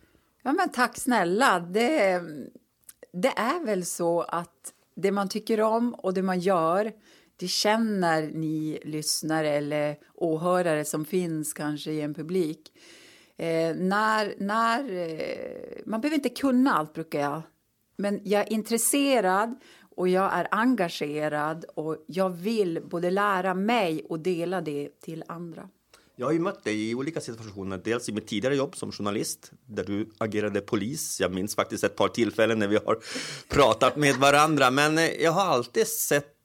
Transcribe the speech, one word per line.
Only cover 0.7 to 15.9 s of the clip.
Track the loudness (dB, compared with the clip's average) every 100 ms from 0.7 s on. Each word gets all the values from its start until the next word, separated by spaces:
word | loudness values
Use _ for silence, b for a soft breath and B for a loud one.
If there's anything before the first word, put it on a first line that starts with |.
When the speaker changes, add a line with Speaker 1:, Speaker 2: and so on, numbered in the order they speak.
| 0 -2 0
Speaker 1:
snälla. | 0 2 2 4 4 2
Det, | 0 0 2 4 2 2 -2 -10 -14 -18 _ _ -20 -20 -14
det | -2 -2 0
är | -2 -2 -2
väl | -2 -4
så | -2 0 0
att | 0 -4 -6 _ -20 -20 _ -4
det | 0
man | 0 -2
tycker | -4 -2 2
om | 2 2 0
och | -2 -2
det | 0
man | 0 0
gör, | 2 4 4 2 0 -6 b b b b
det | -4
känner | 0 2 2 2 2 2 2
ni | 0 -4 -4 -2 -4 -6
lyssnare | -6 -6 -4 -4 -2 0 2
eller | 0 0 -2 -2 -4 b
åhörare | b -2 0 2 2 2 0 0
som | -4 -2
finns | -2 0 -2 -6
kanske | -6 -4 -4 -4
i | -4
en | -4
publik. | -6 -4 -2 -2 -4 -14 _ B B B B B B
Eh, | -2 0 0 0
när, | 0 2 2 2 0 -4
när, | -2 0 2 0 -2
eh, | -6 -6 -6 -6 -6 -8 -12 -14 -12
man | -8